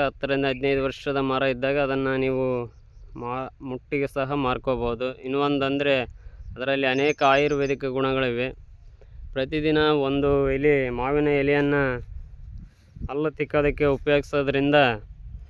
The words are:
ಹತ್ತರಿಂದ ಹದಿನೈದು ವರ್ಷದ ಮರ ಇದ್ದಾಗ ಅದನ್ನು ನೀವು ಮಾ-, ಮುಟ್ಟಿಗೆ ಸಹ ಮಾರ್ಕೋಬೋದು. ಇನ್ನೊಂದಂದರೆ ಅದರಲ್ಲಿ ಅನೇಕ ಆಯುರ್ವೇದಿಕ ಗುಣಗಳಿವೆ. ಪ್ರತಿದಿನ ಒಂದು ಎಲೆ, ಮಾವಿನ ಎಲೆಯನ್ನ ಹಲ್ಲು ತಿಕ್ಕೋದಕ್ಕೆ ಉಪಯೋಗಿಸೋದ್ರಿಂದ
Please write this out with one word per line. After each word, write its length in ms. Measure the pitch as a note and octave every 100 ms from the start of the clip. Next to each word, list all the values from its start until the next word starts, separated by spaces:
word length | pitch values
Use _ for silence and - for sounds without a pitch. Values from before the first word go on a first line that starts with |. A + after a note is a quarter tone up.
| C#3
ಹತ್ತರಿಂದ 400 | - C3+ C#3 C#3
ಹದಿನೈದು 300 | B2+ C#3 C3+ C3+
ವರ್ಷದ 340 | - D3 C#3 C3+
ಮರ 120 | C3 C3+ B2
ಇದ್ದಾಗ 240 | C3+ C#3+ C#3
ಅದನ್ನು 280 | C3+ C3+ C3 C3
ನೀವು 200 | C3 C3 B2 A#2 - - - - C3
ಮಾ-, 300 | A#2+ B2+ C3 - C3+
ಮುಟ್ಟಿಗೆ 400 | B2+ - C#3+ C#3 C#3+
ಸಹ 140 | C3 C#3+ B2+
ಮಾರ್ಕೋಬೋದು. 600 | B2 - B2 A#2+ A#2 B2+ C3 C3
ಇನ್ನೊಂದಂದರೆ 680 | C#3 C#3+ C#3+ C3+ C#3 C#3+ C3+ A#2+ - - - -
ಅದರಲ್ಲಿ 340 | A#2 B2+ C#3 C3+
ಅನೇಕ 320 | C3 D3 D3 C#3
ಆಯುರ್ವೇದಿಕ 500 | C#3 D3 C#3+ C#3 C3+ C3+ B2+
ಗುಣಗಳಿವೆ. 520 | C3+ C3+ C3 A#2+ C3 - - - - - - - -
ಪ್ರತಿದಿನ 480 | C3+ C3+ D#3 D#3 D3+ D3+ D3+ C3+
ಒಂದು 240 | C#3 C#3+ C#3+ C#3 C3+
ಎಲೆ, 180 | D3 C#3+ B2+ A#2+
ಮಾವಿನ 300 | B2+ D3 D3 C#3+
ಎಲೆಯನ್ನ 340 | C#3 C#3+ C#3+ C#3+ C#3 B2 A#2 - - - - - - - - - -
ಹಲ್ಲು 200 | C#3 D#3 -
ತಿಕ್ಕೋದಕ್ಕೆ 480 | D3 D3+ D3 C#3+ D3 C3+
ಉಪಯೋಗಿಸೋದ್ರಿಂದ 800 | D3 C#3+ C#3 D3 C#3 C#3 C#3+ D3 C3 G#2+ - - - -